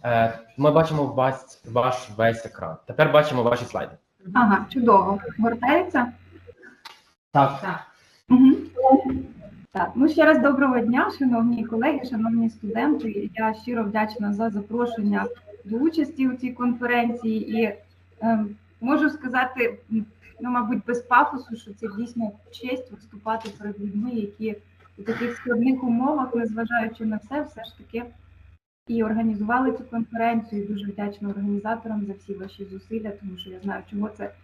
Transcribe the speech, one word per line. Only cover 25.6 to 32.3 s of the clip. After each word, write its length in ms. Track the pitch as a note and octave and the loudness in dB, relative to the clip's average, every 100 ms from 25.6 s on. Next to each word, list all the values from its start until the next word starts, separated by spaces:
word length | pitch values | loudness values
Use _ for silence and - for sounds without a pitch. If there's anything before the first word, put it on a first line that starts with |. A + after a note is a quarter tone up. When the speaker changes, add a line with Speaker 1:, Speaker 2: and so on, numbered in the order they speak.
| B3 C4 | 2 2
Speaker 2:
умовах, 520 | B3+ A#3 C4 D4+ B3+ A#3 | 0 2 2 0 -2 -2
незважаючи 680 | A3+ G#3+ A3+ A#3+ A3 - A3 | -2 -4 -2 -2 -2 -4 -4
на 120 | G#3+ | -4
все, 240 | - C#4+ | -4 -6
все 220 | D4 - | -6 -10
ж 140 | A3+ - | -18 -18
таки 260 | - A3+ B3 - - - - _ _ _ - | -10 -10 -10 -18 -20 -20 -20 _ _ _ -4
і 160 | A#3 | -2
організували 680 | A3 A3 A3+ G#3 G#3 B3 C4+ | 0 0 0 -2 0 2 0
цю 120 | - | -2
конференцію. 800 | - A#3 A3+ A3+ A#3 A3+ G#3+ G#3 | -6 -6 -4 0 0 0 -2 -6
І 40 | G3+ | -6
дуже 240 | G#3 G3+ | -6 -6
вдячна 380 | G3 G3+ - G3+ | -6 -8 -6 -8
організаторам 760 | G3+ G3+ G3+ G#3+ A3+ A3+ G#3+ G3+ | -4 -2 -2 -2 -6 -4 -6 -6
за 80 | |
всі 200 | G3 - | -10 -10